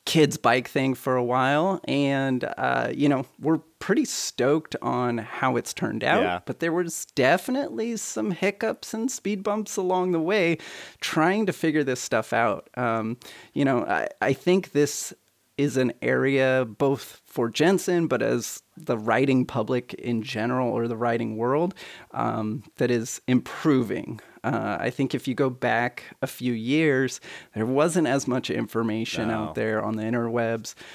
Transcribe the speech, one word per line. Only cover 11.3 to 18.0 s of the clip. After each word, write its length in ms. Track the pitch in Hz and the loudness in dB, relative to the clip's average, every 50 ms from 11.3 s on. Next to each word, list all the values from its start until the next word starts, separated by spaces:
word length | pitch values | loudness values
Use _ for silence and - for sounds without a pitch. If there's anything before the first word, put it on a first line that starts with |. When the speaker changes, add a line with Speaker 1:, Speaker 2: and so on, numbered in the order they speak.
| 190 214 220 | 4 2 0
Speaker 1:
to 60 | 185 - | 0 -2
figure 300 | - - 160 147 156 143 | 0 0 2 2 2 2
this 180 | 135 127 - | 2 0 -2
stuff 320 | - - - 113 107 - - | -2 -2 0 -2 0 0 0
out. 360 | 113 117 113 98 - - - - | 2 2 2 0 -2 -6 -12 -6
Um, 400 | 123 123 117 113 113 110 110 120 - - - - - - - - | -4 -2 0 0 0 -2 -4 -6 -8 -10 -20 -20 -20 -18 -10 -2
you 120 | - 143 | 0 2
know, 200 | 135 135 123 - | 2 2 2 2
I, 200 | - - 80 57 - - - - | 0 0 -2 -2 -4 -4 -4 0
I 100 | 113 139 | 0 0
think 380 | - - 175 185 190 180 - | 0 2 2 2 2 2 0
this 420 | - 143 147 143 - - - - - _ _ _ _ _ _ _ _ - | 2 2 2 2 0 -6 -8 -10 -12 _ _ _ _ _ _ _ _ 0
is 200 | 139 143 117 131 | 0 2 2 2
an 120 | 127 120 - - - | 2 2 0 -2 0
area 640 | 120 131 127 131 135 139 135 131 131 131 131 127 | 0 2 2 2 2 2 4 4 4 4 2 0
both 560 | 113 104 - 139 139 139 - - - - - _ | -2 -2 0 2 2 2 0 -4 -12 -18 -20 _
for 240 | - - - 123 117 | -10 -4 -2 -2 0
Jensen, 580 | 110 - 147 170 196 175 - - 180 175 | 2 4 4 6 4 4 2 2 0 2